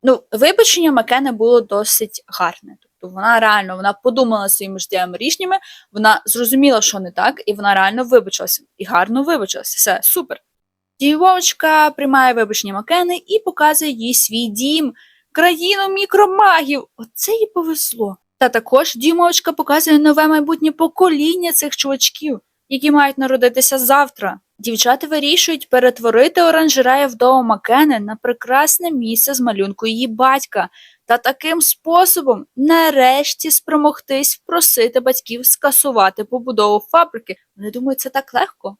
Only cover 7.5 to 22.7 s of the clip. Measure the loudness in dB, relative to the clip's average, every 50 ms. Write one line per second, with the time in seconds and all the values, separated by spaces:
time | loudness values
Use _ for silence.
7.5 | -6 -2 0 0 2 2 2 0 0 -2 -4 2 2 2 2 2 -8 -8 -6 -6
8.5 | -6 -8 _ _ _ _ -12 -2 0 0 0 0 -2 -4 -2 -2 -2 -2 -2 -6
9.5 | -8 -10 -10 -10 -4 -4 -2 -2 -2 -2 -2 -2 -2 -2 -4 -8 -10 -14 _ _
10.5 | _ _ _ _ _ _ _ _ _ _ 0 0 2 4 4 4 4 4 0 -2
11.5 | -4 _ 0 2 4 4 4 2 0 -2 -2 2 2 4 4 4 2 2 -2 -2
12.5 | -2 -8 -6 -8 -8 -10 -6 -2 -2 -2 0 -2 -4 -8 _ _ -4 -2 -2 -2
13.5 | -4 0 0 2 2 0 -2 -4 -6 -6 -6 -2 -2 0 -2 -2 -2 -4 -4 -4
14.5 | -6 -4 -4 -2 -2 -2 -2 -4 -6 _ _ _ _ _ _ _ _ 2 2 2
15.5 | 2 0 -2 -2 -2 -2 -2 -4 -2 -4 -4 0 2 2 2 4 4 4 4 4
16.5 | 4 4 0 -2 -4 -6 -6 _ _ _ -20 -20 _ -10 -6 -4 -2 -2 -2 -2
17.5 | _ -6 -4 -4 -4 -6 -6 -8 -6 -6 -6 -6 -6 -12 _ _ _ _ -2 0
18.5 | 0 -2 -4 -2 -2 -2 -2 -2 -6 -2 0 0 2 2 2 2 0 0 -4 -4
19.5 | -6 -6 -2 0 0 0 2 4 4 4 4 4 4 4 2 2 2 2 0 -2
20.5 | -4 -2 -2 -2 0 _ -2 -2 2 2 2 2 2 2 0 -2 -2 -2 -4 -2
21.5 | -2 -2 -2 -4 -4 -6 -4 -4 -2 -2 -2 -4 _ -4 -8 -8 -8 -8 _ _
22.5 | _ _ _ _